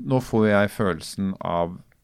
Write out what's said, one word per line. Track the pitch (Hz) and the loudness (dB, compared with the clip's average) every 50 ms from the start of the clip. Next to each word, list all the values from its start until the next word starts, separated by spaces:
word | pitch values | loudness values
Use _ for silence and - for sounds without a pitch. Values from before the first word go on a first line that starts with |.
| 123 | 2
nå | 139 131 127 | 2 0 0
får | 123 - - 110 107 107 | 0 0 2 4 4 4
jeg | 104 101 104 98 | 4 4 2 2
følelsen | - - 110 95 85 78 - - - - 98 95 95 - | 0 0 0 0 0 -2 -6 -10 -6 -4 -4 -4 -4 -4
av, | - 90 85 85 85 85 90 95 - _ _ _ | -6 -4 0 0 0 -2 -4 -10 -18 _ _ _